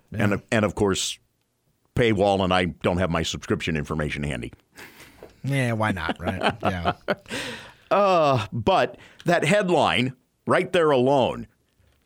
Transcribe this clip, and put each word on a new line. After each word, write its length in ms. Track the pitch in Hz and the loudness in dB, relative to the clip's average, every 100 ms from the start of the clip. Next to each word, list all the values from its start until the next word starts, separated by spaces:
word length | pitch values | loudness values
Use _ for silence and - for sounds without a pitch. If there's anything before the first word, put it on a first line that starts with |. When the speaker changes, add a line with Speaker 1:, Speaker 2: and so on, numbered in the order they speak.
| _ | _
Speaker 1:
And, 180 | 107 101 | -2 0
Speaker 2:
Yeah. 60 | 98 - | -2 -2
Speaker 1:
and 120 | 117 | 0
of 120 | 104 - | 0 0
course, 440 | 101 92 - - _ _ _ _ _ _ _ - | 0 0 -4 -8 _ _ _ _ _ _ _ 0
paywall, 460 | 117 98 101 98 | 2 4 4 4
and 120 | 92 | 2
I 120 | 90 90 | 2 2
don't 320 | 73 107 90 | -2 -2 0
have 100 | 90 | 0
my 140 | 82 | 0
subscription 520 | - 76 - 104 - 78 | -4 -6 -4 -4 -2 -4
information 480 | 73 78 76 73 | -4 -4 -4 -4
handy. 300 | 73 64 60 - _ - - - - - - _ | -6 -6 -10 -14 _ -20 -20 -20 -20 -20 -20 _
Speaker 2:
Yeah, 300 | 131 139 123 | -4 -2 -2
why 180 | 110 107 | 0 -2
not, 260 | 95 80 - | -2 -6 -6
right? 320 | 90 95 95 - | -6 -4 -4 -4
Speaker 1:
<laughs> 40 | |
Speaker 2:
Yeah. 320 | 87 90 85 - - - - 247 269 226 - - _ | -4 -4 -4 -6 -8 -8 -8 -10 -10 -14 -18 -20 _
Speaker 1:
Uh, 580 | 185 202 180 147 127 104 | 0 2 2 2 2 -2
but 440 | 117 107 160 127 - - - - | -2 2 2 0 -4 -20 -8 0
that 180 | 170 | 0
headline 720 | 151 208 185 160 104 85 131 - _ _ - | 2 2 2 2 4 2 -2 -6 _ _ 0
right 240 | 156 185 | 0 2
there 200 | 180 156 | 2 4
alone, 540 | 131 127 143 104 65 113 _ _ _ _ _ | 4 4 4 2 -2 -12 _ _ _ _ _